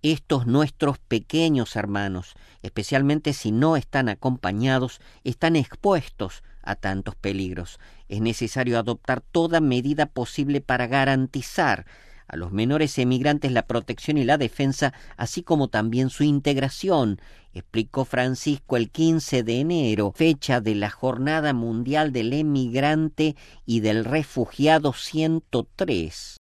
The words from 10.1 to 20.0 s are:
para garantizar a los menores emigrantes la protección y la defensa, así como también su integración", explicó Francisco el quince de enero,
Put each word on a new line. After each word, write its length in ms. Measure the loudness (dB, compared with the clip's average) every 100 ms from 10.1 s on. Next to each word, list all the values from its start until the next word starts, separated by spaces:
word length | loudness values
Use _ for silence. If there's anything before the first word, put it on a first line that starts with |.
| -2 -4 -2 -2 -2
para 280 | 0 0 2
garantizar 960 | 2 4 2 0 -4 -6 0 0 0 -4 -20 -20 -20 -14
a 100 | -10
los 140 | -6
menores 440 | 0 0 2 0 0
emigrantes 540 | 0 2 2 2 2
la 160 | 0 0
protección 500 | -4 -4 -8 -2 0
y 60 |
la 140 | 2 2
defensa, 560 | 2 0 -2 0 -2 -4 -20 -10
así 260 | -8 -8
como 260 | 0 0 2
también 400 | 0 0 0 -2
su 140 | 2
integración", 960 | 2 2 2 0 -2 -4 0 2 2 -2 -8 -20 -18
explicó 520 | -18 -6 -4 -2 -4 -2
Francisco 720 | -2 -2 -2 -2 -4 -2 -2
el 120 | -2
quince 540 | 2 2 2 2 -2
de 160 | 0 0
enero, 540 | 0 0 2 2